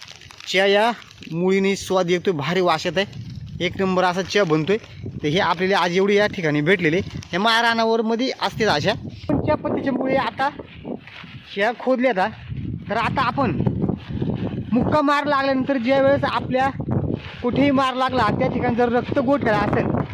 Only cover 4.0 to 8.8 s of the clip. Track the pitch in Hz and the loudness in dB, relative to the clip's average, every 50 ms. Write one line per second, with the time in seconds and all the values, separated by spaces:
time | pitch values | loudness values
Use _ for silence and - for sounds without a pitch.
4 | 180 185 175 190 185 - - 208 202 165 156 160 151 143 196 226 - - - - | 2 2 0 -2 -4 0 2 0 2 4 2 0 2 0 0 -2 -2 -8 -18 -14
5 | - - - - - 151 147 190 190 165 180 165 185 185 202 180 170 180 170 190 | -14 -12 -12 -6 -4 -2 0 0 2 0 0 0 0 0 2 2 2 2 2 2
6 | 190 202 208 202 190 214 - - 170 151 147 147 147 160 202 185 175 151 156 190 | 2 4 4 4 2 2 0 -2 -2 0 2 2 4 2 2 4 4 2 2 2
7 | 202 - - - - - - 175 208 226 226 226 233 233 233 226 226 226 226 226 | -2 -4 -8 -12 -12 -6 -4 0 2 4 4 4 4 2 2 2 2 2 2 2
8 | 226 220 226 220 262 254 - - - 196 - 147 226 208 160 147 | 2 0 0 0 0 -2 -2 -2 -4 -4 -2 0 0 2 2 2